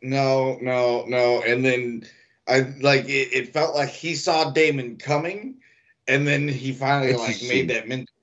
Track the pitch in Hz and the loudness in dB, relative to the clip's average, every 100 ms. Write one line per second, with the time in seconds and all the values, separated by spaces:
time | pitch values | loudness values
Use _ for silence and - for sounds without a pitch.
0 | 131 135 135 131 131 123 127 127 123 120 | -4 0 2 2 0 -2 -2 0 2 0
1 | - 123 123 120 110 123 131 123 120 113 | 0 2 4 2 2 2 2 0 -2 -8
2 | - - _ _ - 131 131 135 139 135 | -12 -20 _ _ 0 2 2 0 4 4
3 | 131 139 127 127 123 151 160 147 139 - | 2 -2 0 -2 -2 0 0 0 -4 -6
4 | 165 147 - 160 156 147 156 139 120 113 | -8 -4 0 0 2 4 2 2 -6 -8
5 | 143 147 170 196 262 - _ _ _ _ | -2 -2 -2 -6 -10 -14 _ _ _ _
6 | - 139 143 143 147 131 131 131 135 143 | -2 0 2 0 0 -4 -6 -4 0 2
7 | 131 123 117 110 123 127 127 113 107 127 | 2 0 -2 -4 -2 0 0 -2 -4 -8
8 | - _ | -10 _